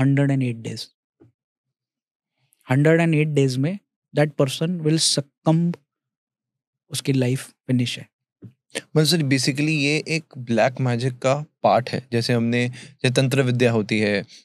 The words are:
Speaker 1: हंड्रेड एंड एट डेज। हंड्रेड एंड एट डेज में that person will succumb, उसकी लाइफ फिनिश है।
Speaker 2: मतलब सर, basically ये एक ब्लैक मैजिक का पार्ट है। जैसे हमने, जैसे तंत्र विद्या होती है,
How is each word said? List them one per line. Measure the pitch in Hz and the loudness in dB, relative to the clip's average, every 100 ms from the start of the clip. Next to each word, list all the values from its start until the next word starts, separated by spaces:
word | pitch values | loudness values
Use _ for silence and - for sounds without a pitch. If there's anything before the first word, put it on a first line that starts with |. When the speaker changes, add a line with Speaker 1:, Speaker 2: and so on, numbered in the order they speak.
Speaker 1:
हंड्रेड | 135 139 143 | 2 2 2
एंड | 135 | 0
एट | 127 117 | -2 -6
डेज। | 110 113 - _ _ _ _ _ _ _ _ _ _ _ _ _ _ _ _ _ - | -10 -12 -16 _ _ _ _ _ _ _ _ _ _ _ _ _ _ _ _ _ -2
हंड्रेड | 131 151 165 | 2 4 4
एंड | 165 | 4
एट | 151 156 | 2 2
डेज | 143 135 127 | 2 2 0
में | 147 202 _ _ _ 151 | -2 -4 _ _ _ -2
that | 151 - | 0 0
person | 139 - 165 180 | -2 -2 -4 -2
will | 156 160 - - | 0 0 0 -2
succumb, | - _ - 160 170 170 _ _ _ _ _ _ _ _ _ _ - | -6 _ 0 2 2 -4 _ _ _ _ _ _ _ _ _ _ -12
उसकी | 139 - | -8 -2
लाइफ | 135 123 131 - _ - | 0 0 -2 -8 _ -4
फिनिश | 123 120 - | -2 -2 -6
है। | - _ _ _ - _ _ - | -16 _ _ _ -20 _ _ -14
Speaker 2:
मतलब | - 151 | -4 0
सर, | 151 165 | 2 2
basically | 139 135 139 143 151 | 0 0 0 -2 -2
ये | 156 139 151 - | 0 0 -2 -2
एक | 160 - 131 | -6 -8 -12
ब्लैक | 120 113 120 127 | -4 0 0 0
मैजिक | 127 117 131 | -2 -2 -4
का | 127 131 143 151 _ | -2 -2 -2 -4 _
पार्ट | 113 104 117 | 2 2 0
है। | 95 - | -8 -4
जैसे | 117 117 | -4 0
हमने, | 120 117 120 120 | 0 0 0 -2
जैसे | 123 - _ 131 | -6 -18 _ -2
तंत्र | 131 135 127 | 2 0 2
विद्या | 127 123 120 | 0 2 2
होती | 113 101 107 | 2 0 0
है, | 104 101 - - | 0 -2 -4 -16